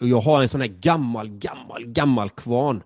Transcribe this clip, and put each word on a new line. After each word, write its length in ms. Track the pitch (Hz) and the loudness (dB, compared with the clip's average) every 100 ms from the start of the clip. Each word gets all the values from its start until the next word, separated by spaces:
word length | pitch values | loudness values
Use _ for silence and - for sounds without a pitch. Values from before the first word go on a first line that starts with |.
och 80 | 123 | 2
jag 120 | 123 | 2
har 220 | 135 151 | 4 4
en 60 | 123 | 4
sån 120 | 139 | 0
här 80 | 120 | -4
gammal, 600 | 90 151 165 127 113 107 | -2 0 2 0 -4 -8
gammal, 580 | 101 - 135 107 107 120 | -10 -10 -10 -14 -14 -6
gammal 440 | 117 143 120 101 | 0 2 2 0
kvarn, 520 | - 120 120 143 107 | -6 -4 0 0 -2